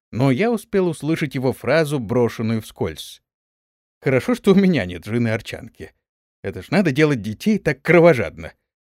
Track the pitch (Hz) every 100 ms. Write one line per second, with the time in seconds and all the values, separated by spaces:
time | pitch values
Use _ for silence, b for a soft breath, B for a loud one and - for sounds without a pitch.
0 | _ 104 135 127 226 233 - 196 180 151
1 | 147 160 147 135 127 - 110 156 147 147
2 | 98 123 117 - 110 113 - - 98 76
3 | - - _ _ _ _ _ _ _ _
4 | 143 131 - 240 202 196 190 151 90 87
5 | 104 120 117 117 - - 113 - - _
6 | _ _ _ _ 101 92 - 170 175 131
7 | 151 131 104 104 214 202 160 139 - 170
8 | 170 127 82 80 78 - _ _